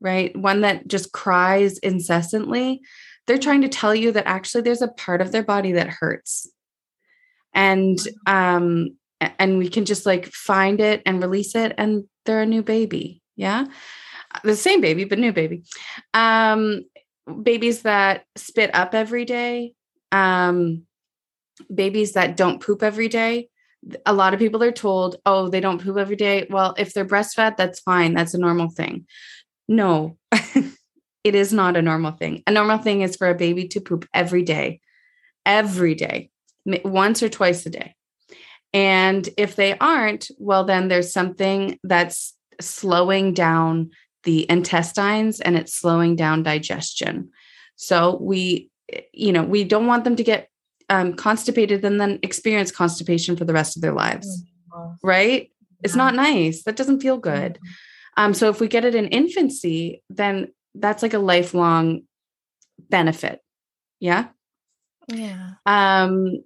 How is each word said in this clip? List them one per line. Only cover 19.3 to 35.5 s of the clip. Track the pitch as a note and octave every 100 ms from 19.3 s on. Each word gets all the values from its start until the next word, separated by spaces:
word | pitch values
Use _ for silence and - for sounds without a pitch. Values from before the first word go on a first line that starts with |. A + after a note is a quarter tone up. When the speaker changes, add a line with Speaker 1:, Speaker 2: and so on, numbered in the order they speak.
| A#3+ A#3+ A#3+ A#3+ _ _ _ -
Speaker 1:
um, | G3 F#3+ F#3 F3+ F3+ E3+ E3 - _ _ _ _ _ _ _ -
babies | G3 G3 G#3+ G#3
that | G3 F3+ E3+
don't | F#3 -
poop | - G3+
every | G#3+ G#3 A3+
day. | A3+ A3+ A#3+ A#3+ _ _ _ - - -
A |
lot | G3 F#3+
of | G3+
people | A3+ A3
are | A#3+
told, | A#3+ G#3 F#3+ F#3 F3+
"Oh, | G3+ F#3+ F3+
they | F#3
don't | F#3+ F3
poop | F#3+ G3
every | G3 G3+
day." | G#3 G3 F3
Well, | G3 F#3+ G3
if | G3
they're | G3+
breastfed, | F#3+ G3+ G#3 - A3 A3
that's | F3+ F3+
fine. | - F3+ E3
That's | E3+ E3+
a | F3+
normal | F3 E3+ E3
thing. | E3 - - - - - - _ _ -
No, | A3 F#3+ D#3 D#3+ E3
<laughs> | - A3 - C4+ - - _ _ _ _
it | G#3
is | G3+ G3
not | G#3+ F3+ F3
a |
normal | E3 D#3+ D#3
thing. | E3 E3 D#3+ -
A |
normal | G#3+ G#3 A3
thing | A3 G3+
is | F#3 F#3
for | F3+
a |
baby | F3 E3+ F3 F3+
to | G3+
poop | F#3+ E3 -
every | - E3+ F3+
day, | F3 D3+ C#3+ E3 _ _ _ _ _ _
every | F#3+